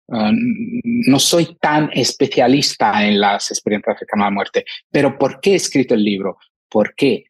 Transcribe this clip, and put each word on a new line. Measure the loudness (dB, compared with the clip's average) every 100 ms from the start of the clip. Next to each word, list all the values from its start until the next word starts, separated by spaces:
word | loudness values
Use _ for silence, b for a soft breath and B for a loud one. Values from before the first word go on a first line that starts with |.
| -10
Eh, | -4 0 0 -2 -4 -6 -6 -4 -2 2
no | 2
soy | 2 0 0 -2
tan | -2 0 0
especialista | -2 -4 -2 -2 2 4 4 0 0 0 2 2
en | 2
las | 2 0 -4
experiencias | -6 -4 -4 -4 -6
cercanas | -4 -2 -2
a |
la |
muerte. | -2 -4 -4 -6 B _
Pero | 0 0 0
¿por | -2 0
qué | 2
he | 2
escrito | 2 0 2
el | 2
libro? | 0 -2 -4 -10 b _ _
Porque | 0 0 0 0 0